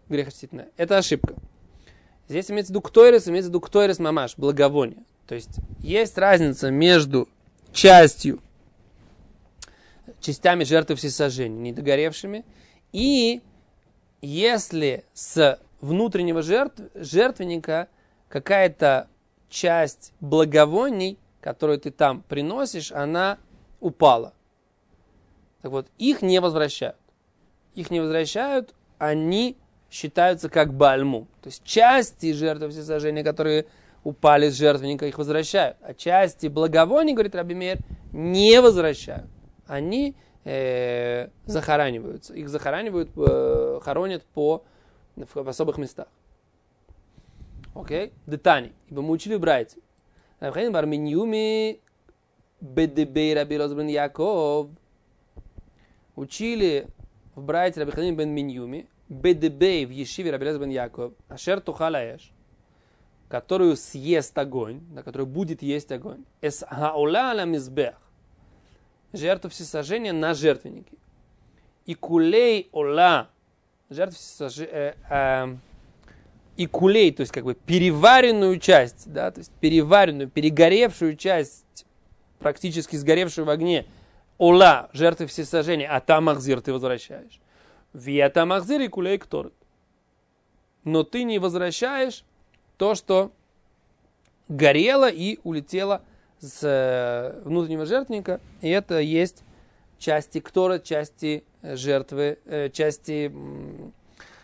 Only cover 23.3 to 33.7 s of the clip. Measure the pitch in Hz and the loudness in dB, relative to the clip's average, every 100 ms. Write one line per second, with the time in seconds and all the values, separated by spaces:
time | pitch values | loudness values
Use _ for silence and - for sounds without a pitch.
23.3 | 202 _ _ _ - 180 - 151 117 - | -4 _ _ _ -10 -8 4 6 6 0
24.3 | _ _ _ _ _ _ _ _ _ _ | _ _ _ _ _ _ _ _ _ _
25.3 | _ _ _ 139 135 131 - 240 285 190 | _ _ _ -10 -8 -10 -4 -2 0 2
26.3 | 185 175 156 147 - 123 - _ _ _ | 2 2 0 -2 -4 -10 -12 _ _ _
27.3 | _ _ _ _ - 165 170 160 160 156 | _ _ _ _ -14 -6 -4 -2 -2 -2
28.3 | 208 269 269 220 _ _ - 151 151 160 | -4 -4 -4 -6 _ _ -6 -4 -2 -2
29.3 | 196 247 262 _ _ _ - 147 175 175 | -2 -2 -6 _ _ _ -14 -6 0 2
30.3 | 175 156 160 151 135 143 135 139 120 - | 0 -2 0 0 4 4 4 0 -4 -8
31.3 | _ 135 - - 220 233 262 233 - 160 | _ -20 -18 -2 4 4 4 0 -6 -6
32.3 | 151 160 151 151 156 156 151 151 151 151 | -4 -4 -4 -8 -10 -8 -6 -4 -4 -4
33.3 | 151 156 151 156 | -2 0 -2 -4